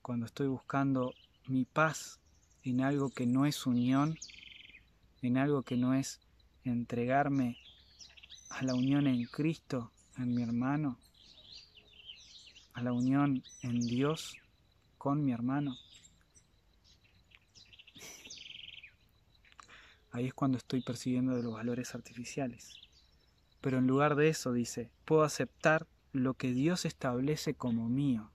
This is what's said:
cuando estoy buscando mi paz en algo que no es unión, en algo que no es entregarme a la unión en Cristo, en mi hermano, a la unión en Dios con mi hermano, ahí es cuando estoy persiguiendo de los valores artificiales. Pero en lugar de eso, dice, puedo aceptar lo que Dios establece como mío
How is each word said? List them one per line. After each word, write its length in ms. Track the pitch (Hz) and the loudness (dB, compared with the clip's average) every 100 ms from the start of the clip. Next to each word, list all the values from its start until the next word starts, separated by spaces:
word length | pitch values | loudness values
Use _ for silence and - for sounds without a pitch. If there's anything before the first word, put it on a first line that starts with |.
cuando 240 | - 120 | -4 -6
estoy 220 | 113 - 139 | -6 -4 -2
buscando 640 | 131 - 139 139 131 127 - - _ - | -2 -2 0 2 0 -2 -6 -20 _ -2
mi 200 | 131 123 | 0 0
paz 520 | - 156 147 - - _ _ _ _ | 2 2 0 -12 -18 _ _ _ _
en 180 | 131 127 | -4 0
algo 300 | 131 143 139 | 2 2 -2
que 160 | - 123 | -2 0
no 180 | 127 | 2
es 220 | 143 147 135 | 2 0 0
unión, 500 | 123 123 131 147 160 - - - - - - _ _ - _ | 2 4 4 2 -2 -10 -20 -20 -20 -20 -20 _ _ -20 _
en 160 | 123 127 | 0 2
algo 280 | 139 143 | 2 0
que 120 | 123 123 | 0 0
no 160 | 127 | 2
es 260 | 131 135 - _ _ _ _ | 2 0 -8 _ _ _ _
entregarme 960 | 127 120 117 120 120 135 143 139 123 120 - - - - - - - - - | -4 -4 -2 -2 2 2 4 2 0 -4 -14 -20 -20 -20 -20 -20 -20 -20 -14
a 140 | - | -6
la 120 | 131 | -2
unión 320 | 127 127 143 143 | 0 2 4 4
en 200 | 123 120 | 2 -2
Cristo, 680 | - 151 165 _ 131 117 _ _ - | -2 -2 -2 _ -6 -6 _ _ -6
en 180 | 123 | -2
mi 80 | 120 | 0
hermano, 560 | 120 117 127 147 147 120 _ - - - - - - - - - - - - - - - - | 0 0 0 0 -2 -4 _ -20 -20 -20 -20 -20 -20 -20 -20 -20 -20 -20 -20 -20 -20 -20 -16
a 100 | - | -6
la 120 | 123 | -2
unión 480 | 123 127 139 143 131 - - | 0 2 4 4 2 -2 -10
en 200 | 127 120 | -2 0
Dios 580 | 120 120 139 156 - - _ _ _ _ _ _ 135 | 0 0 0 0 -6 -14 _ _ _ _ _ _ -2
con 180 | 143 | 0
mi 60 | 143 | 2
hermano, 460 | 120 120 139 143 127 - - - _ _ _ _ _ _ _ _ - _ _ _ - _ - - - - - - - - - - - - - - _ _ _ _ _ - - - - - - _ | 0 0 0 -2 -6 -14 -20 -20 _ _ _ _ _ _ _ _ -20 _ _ _ -20 _ -20 -20 -20 -20 -18 -18 -18 -18 -16 -16 -16 -16 -16 -18 _ _ _ _ _ -20 -20 -20 -20 -20 -20 _
ahí 160 | 120 127 | -4 -4
es 80 | |
cuando 240 | - 139 127 | 0 0 0
estoy 240 | - 131 | 0 -4
persiguiendo 540 | 123 120 - 127 127 127 | -2 -6 -2 0 2 0
de 80 | |
los 100 | 120 | -2
valores 400 | 110 117 120 127 | -4 -4 -4 -4
artificiales. 800 | 123 - 117 120 - 135 113 - - - - _ _ _ _ _ _ | -10 -14 -14 -10 -4 -6 -6 -18 -20 -20 -20 _ _ _ _ _ _
Pero 180 | 139 131 | -2 2
en 80 | 127 | 4
lugar 300 | 131 147 147 | 6 4 6
de 140 | 151 | 4
eso, 220 | 156 - | 4 -2
dice, 380 | 123 117 - 117 _ | -2 -2 -6 -10 _
puedo 180 | - 156 | 2 4
aceptar 640 | 151 - - _ 160 156 - _ _ | 4 2 -6 _ 2 2 0 _ _
lo 240 | 139 127 | 0 0
que 180 | 127 131 | 0 -2
Dios 320 | 123 147 180 165 | 2 2 2 -2
establece 680 | - 135 123 135 151 - | -2 -2 0 0 -2 -2
como 340 | 139 123 117 117 | -4 -2 -2 0
mío 440 | 127 143 117 107 | 0 2 0 -4